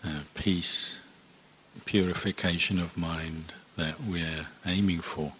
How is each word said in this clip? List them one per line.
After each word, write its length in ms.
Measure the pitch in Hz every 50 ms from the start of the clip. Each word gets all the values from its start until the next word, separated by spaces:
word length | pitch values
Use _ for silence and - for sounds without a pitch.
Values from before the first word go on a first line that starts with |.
| -
uh, 160 | 87 76 73 73 - -
peace, 640 | - - - 95 87 85 - - - - - - - - - - - - - - - - - - - - - - - -
purification 920 | - - 104 92 90 87 - - 104 92 - - 92 85 85 - - 101 92
of 180 | 87 85 -
mind 580 | - 85 82 82 80 78 80 80 80 80 85 - - - - -
that 260 | - 82 78 80 -
we're 460 | 147 110 90 85 82 80 78 78 76 - - - -
aiming 360 | 92 90 95 101 98 90 82
for. 320 | - - - 78 78 73 - -